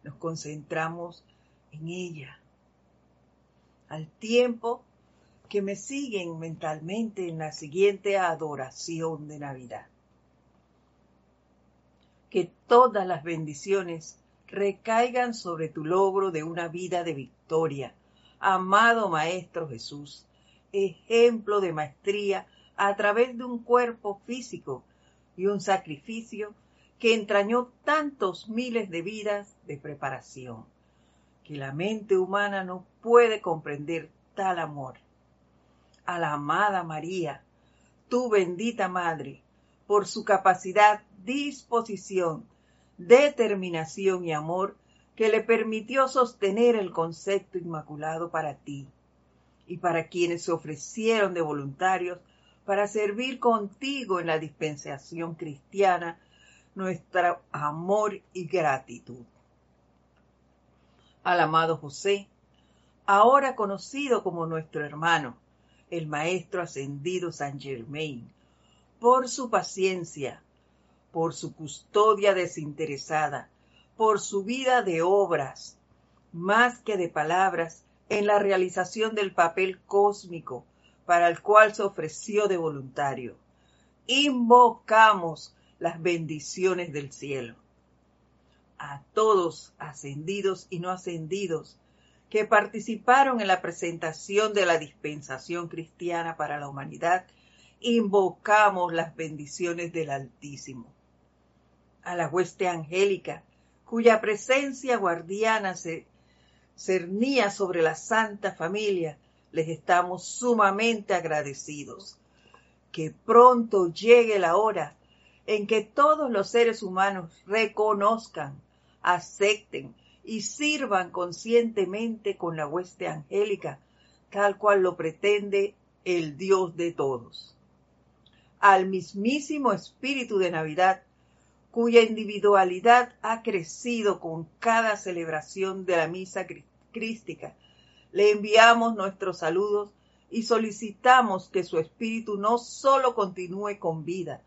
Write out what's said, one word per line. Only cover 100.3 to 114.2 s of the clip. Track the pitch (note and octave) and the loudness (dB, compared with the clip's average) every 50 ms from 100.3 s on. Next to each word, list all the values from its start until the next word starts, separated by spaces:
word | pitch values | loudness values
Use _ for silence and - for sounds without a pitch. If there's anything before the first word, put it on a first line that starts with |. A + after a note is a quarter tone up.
| _ _ - D3 C#3 - - - C3 B2 A#2 - _ _ _ _ _ _ _ _ _ _ _ _ _ _ _ _ _ _ _ _ _ _ _ | _ _ -16 -16 -16 -16 -16 -16 -16 -16 -18 -20 _ _ _ _ _ _ _ _ _ _ _ _ _ _ _ _ _ _ _ _ _ _ _
A | F3 F3 | -8 -4
la | F3 E3 | -4 -4
hueste | D3+ D3 F3+ F3+ F3 - - G3+ | -2 0 -2 -2 -2 -2 -2 -2
angélica, | F3+ F3 E3 D#3 C#3+ F3 F#3 G3 G3+ F#3+ E3+ _ D#3 D3 - _ _ _ _ _ _ _ _ _ | -2 -2 -4 -8 -4 0 0 2 2 0 -2 _ -12 -12 -12 _ _ _ _ _ _ _ _ _
cuya | - A3+ A#3 A3+ A#3 A3 A3 | -6 -4 4 6 6 6 6
presencia | A3 G#3 G#3+ G#3 - - B3+ C#4 C#4+ C#4 B3+ - - C4 A#3+ | 2 -2 -2 -4 0 0 0 2 2 -2 -8 -8 -2 -2 -2
guardiana | G#3 G3 F3+ E3+ E3 E3 E3 G3 G#3 A3 A3 A3 A3 G3+ F#3+ F3+ | 0 0 -2 -2 -2 -6 -8 -4 -2 0 0 0 0 -2 -4 -8
se | - - E3+ D#3+ D#3+ - _ _ _ _ _ _ _ _ _ _ _ _ _ _ | -8 -10 -10 -10 -10 -12 _ _ _ _ _ _ _ _ _ _ _ _ _ _
cernía | - - - F#3+ F#3 E3+ F3 F#3+ G#3 A#3+ C4+ C#4 B3+ G#3 G3 | -12 -2 0 0 0 0 -4 -2 -2 0 2 2 2 2 2
sobre | - - G3+ F3+ F#3 E3+ D#3+ | 0 -2 -4 -2 0 2 2
la | D#3+ D#3 | 0 0
Santa | - - - A3+ A3 A3 G#3+ G3+ G#3 - F#3+ | -4 -4 0 0 0 0 -2 -6 -6 -8 -8
Familia, | F#3 - D#3+ E3 G3 G#3 G#3+ G#3 G3 F3+ E3 D#3 C#3+ _ _ _ _ _ _ _ | -6 -4 -6 -4 -4 -4 -2 -2 -2 -2 -4 -6 -8 _ _ _ _ _ _ _
les | - E3 D#3 D#3+ | -4 -4 -4 -4
estamos | D#3+ D#3+ _ - F3+ F3 F3 F3+ F3+ F3+ - | -6 -10 _ 2 4 4 4 0 -4 -10 -10
sumamente | - - - A#3+ B3 A#3+ A3 G#3 G3 F#3+ G3+ A3+ A#3 A#3 G#3 G#3 - G3 | -12 -10 -4 0 0 4 4 4 4 4 2 0 0 0 -2 -2 -2 -2
agradecidos. | F3 E3 D#3+ D#3 D3+ D3 C#3+ C3+ - - - D3+ D3 C#3 - - F#2 - - - _ _ _ _ _ _ _ - - _ _ _ _ _ _ | -2 0 -2 -2 -2 -2 -6 -10 -12 -12 -12 -12 -12 -12 -14 -16 -18 -18 -20 -20 _ _ _ _ _ _ _ -20 -20 _ _ _ _ _ _
Que | - E3+ D#3 D3+ - _ _ | -8 -8 -8 -8 -8 _ _
pronto | - A3+ A#3+ B3 B3+ B3+ A#3+ A3+ A3+ - G3 F3+ E3+ D#3+ | 6 8 10 10 10 8 6 2 2 2 2 2 2 -2
llegue | - G3 A#3 A#3+ A#3+ | -2 8 8 8 8